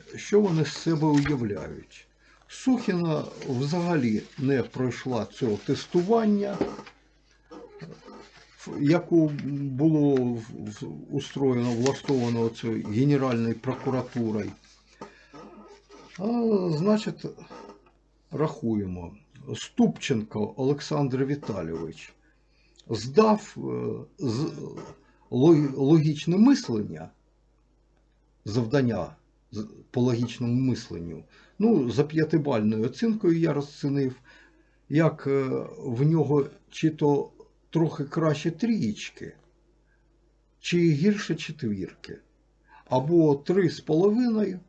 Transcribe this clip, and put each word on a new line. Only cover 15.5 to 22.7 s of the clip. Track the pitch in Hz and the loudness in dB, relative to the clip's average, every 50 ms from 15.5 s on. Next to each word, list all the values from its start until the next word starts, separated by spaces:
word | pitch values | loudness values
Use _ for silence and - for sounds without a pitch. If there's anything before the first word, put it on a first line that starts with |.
| - - - - - - _ _ - - - - - - | -20 -20 -20 -20 -20 -20 _ _ -20 -20 -20 -20 -12 -6
А, | 185 220 240 240 233 226 214 196 180 175 156 147 | -4 -2 0 0 2 2 2 2 2 0 0 2
значить, | 170 208 214 214 - 185 165 - - - - - - - - - - - - - _ _ _ _ _ _ _ _ _ - | 2 2 2 2 2 -2 -8 -8 -8 -12 -12 -12 -18 -18 -18 -18 -18 -20 -20 -20 _ _ _ _ _ _ _ _ _ -10
рахуємо. | - 131 151 156 156 - - 113 110 104 101 92 90 90 87 87 98 - _ _ - - - 131 - | -4 -4 -4 -4 -4 -4 -4 -2 -2 -2 -2 -4 -6 -8 -10 -12 -16 -18 _ _ -20 -20 -14 -12 -10
Ступченко | - - - _ - 240 196 - - - - 135 110 107 - - 107 104 104 - - | -10 -12 -6 _ 2 2 2 2 0 -2 -2 -2 -2 -2 -4 -4 -4 -4 -4 -4 -2
Олександр | 131 135 143 143 - - 156 147 143 131 123 131 139 | -2 -2 -2 -2 -4 -4 -2 -2 0 0 0 0 -2
Віталійович | 135 147 147 147 - 107 95 82 80 82 80 82 78 82 - - - - _ _ _ _ _ _ _ _ _ _ _ | -2 -4 -6 -6 -8 -8 -6 -6 -6 -6 -6 -8 -8 -10 -14 -18 -20 -20 _ _ _ _ _ _ _ _ _ _ _